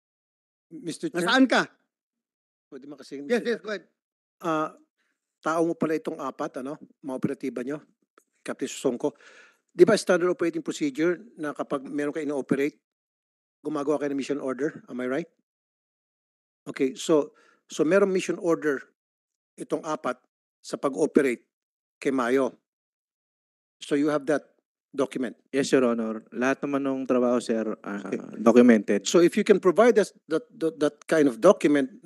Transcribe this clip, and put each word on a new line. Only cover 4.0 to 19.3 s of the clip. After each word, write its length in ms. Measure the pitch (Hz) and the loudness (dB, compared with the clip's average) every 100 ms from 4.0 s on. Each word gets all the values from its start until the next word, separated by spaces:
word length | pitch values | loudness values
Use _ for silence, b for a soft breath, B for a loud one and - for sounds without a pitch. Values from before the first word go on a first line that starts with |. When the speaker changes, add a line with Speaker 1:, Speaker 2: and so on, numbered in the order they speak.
| _ _ _ _ | _ _ _ _
Speaker 1:
Ah, 320 | 170 156 156 - _ _ _ _ _ _ | -4 -2 -4 -8 _ _ _ _ _ _
tao 240 | 156 165 | -4 0
mo 80 | 170 | 0
pala 240 | 160 156 156 | 0 -2 -2
itong 240 | 160 160 | -4 -8
apat, 400 | 139 - 151 143 | -10 -8 -10 -8
ano? 160 | 127 151 - _ | -12 -12 -18 _
Mga 160 | 139 131 | -12 -6
operatiba 480 | 143 139 135 120 | -6 -6 -8 -8
nyo, 160 | 123 151 - _ _ _ _ _ | -8 -10 -12 _ _ _ _ _
Captain 240 | - - 135 | -12 -8 -8
Susongko. 480 | - 143 120 147 b b b b b b | -4 -4 -2 -4 b b b b b b
Di 160 | - 180 | 6 6
ba 80 | 202 | 6
standard 320 | - 180 180 | 2 2 2
operating 320 | 175 170 160 | 0 -2 -4
procedure 560 | 151 - 151 131 165 170 - - | -8 -4 -4 -2 -2 -2 -8 -12
na 160 | 151 139 | -12 -8
kapag 240 | 143 143 131 | -6 -6 -6
meron 240 | 147 147 | -6 -6
kayo 160 | 160 143 | -6 -6
ino-operate, 480 | 143 120 135 147 - _ _ _ _ _ _ _ _ | -6 -2 -2 -2 -6 _ _ _ _ _ _ _ _
gumagawa 400 | 170 151 143 143 | -8 -6 -2 -2
kayo 80 | 143 | -2
ng 80 | 139 | -6
mission 200 | 123 143 | -4 -6
order? 440 | 139 127 139 - - | -6 -6 -6 -8 -14
Am 80 | 123 | -10
I 80 | 127 | -6
right? 220 | 139 175 _ _ _ _ _ _ _ _ _ _ _ _ _ - | -6 -8 _ _ _ _ _ _ _ _ _ _ _ _ _ -18
Okay, 240 | - 135 | -4 -4
so, 400 | 117 - 156 - - _ _ _ | -4 0 0 0 -10 _ _ _
so 160 | - 151 | -4 0
meron 240 | 190 196 | 2 2
mission 240 | 185 - 170 | 0 -4 -6
order 480 | 175 156 151 131 - _ _ _ _ | -2 -2 -2 -6 -8 _ _ _ _